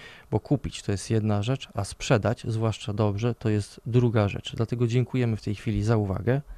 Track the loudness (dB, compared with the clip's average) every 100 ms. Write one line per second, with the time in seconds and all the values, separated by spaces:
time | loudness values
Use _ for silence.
0 | -20 -20 -4 -4 0 -2 -2 -8 -4 -4
1 | 0 0 0 0 0 -4 -6 -8 -8 -4
2 | 2 2 2 -2 -2 -2 0 -2 -4 0
3 | 0 2 -2 0 0 0 -2 -8 0 4
4 | 4 4 2 0 -8 -4 -2 0 2 2
5 | 2 0 0 0 -4 -4 -2 0 4 4
6 | 2 0 0 0 -2